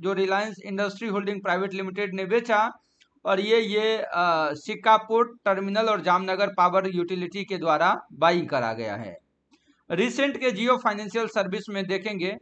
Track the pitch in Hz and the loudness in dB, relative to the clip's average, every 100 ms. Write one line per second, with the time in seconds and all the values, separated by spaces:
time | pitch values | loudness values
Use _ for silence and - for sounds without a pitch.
0 | 175 190 190 196 214 190 196 196 202 196 | -2 0 2 0 -2 -8 -8 -4 -4 -4
1 | 226 202 202 202 196 180 196 190 190 190 | -4 -2 -4 -4 -2 -2 -2 -4 -6 -4
2 | 202 185 185 233 233 214 226 - _ _ | -4 -4 0 0 2 2 2 -4 _ _
3 | _ _ 185 190 208 226 220 208 220 220 | _ _ -2 0 4 4 4 0 0 0
4 | - 175 175 160 151 147 - 214 220 214 | -2 0 2 2 0 -4 -8 0 6 6
5 | 220 226 233 233 202 196 196 208 226 202 | 4 2 2 0 0 0 0 0 0 2
6 | 165 180 190 185 202 190 180 190 190 180 | 2 2 2 0 0 2 4 4 0 -2
7 | 175 185 175 196 190 185 160 151 175 220 | -2 -4 -6 -6 -6 -2 2 4 4 2
8 | - - 165 175 - 139 113 113 110 104 | -4 2 2 4 0 -2 -2 -4 -6 -8
9 | 104 85 _ _ _ _ _ _ - 170 | -10 -14 _ _ _ _ _ _ -4 -2
10 | 240 - 277 254 254 196 240 247 240 202 | 0 0 -2 0 -2 0 2 2 0 -2
11 | 208 233 214 214 185 202 214 196 185 190 | -4 -4 -2 -2 -2 -4 -6 -6 -2 -4
12 | 208 202 180 220 | -4 -4 -4 -6